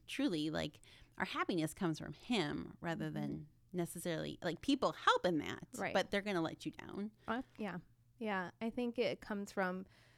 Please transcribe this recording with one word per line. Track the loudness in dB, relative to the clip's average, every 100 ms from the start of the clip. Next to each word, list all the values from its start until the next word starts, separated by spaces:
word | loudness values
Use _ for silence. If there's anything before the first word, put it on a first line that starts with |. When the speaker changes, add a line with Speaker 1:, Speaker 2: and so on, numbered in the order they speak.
| -6
Speaker 1:
truly, | 0 2 2 2
like, | 0 -2 -4 -20 -20 -10 -4
our |
happiness | -2 0 2 2 2
comes | 2 0 0
from | -4
Him | -8 0 2 2 0 -6 -6
rather | -4 -2 -2
Speaker 2:
Mm-hmm. |
Speaker 1:
than | -2 -2 -4 -8 -18 -6
necessarily, | -2 -2 -2 -2 -2 -2 -2
like, | -2 0
people | 2 4 4
help | 2 4 4
in | 4 2
that, | 0 -6 -8 -4
Speaker 2:
Right. | 2
Speaker 1:
but | 2 2
they're | 0
gonna | 2 0
let | 0 -2 -6
you |
down. | -6 -6 -6 -6 -6 -4
Speaker 2:
Uh, | -4 -4 -8
yeah. | -6 -6 -10 -20 _ -6
Yeah. | -2 0 -2 -4
I | -4
think | -2 0 2
it | 2 2
comes | -4 -4 -2
from, | 0 0 0 -6 -16 -20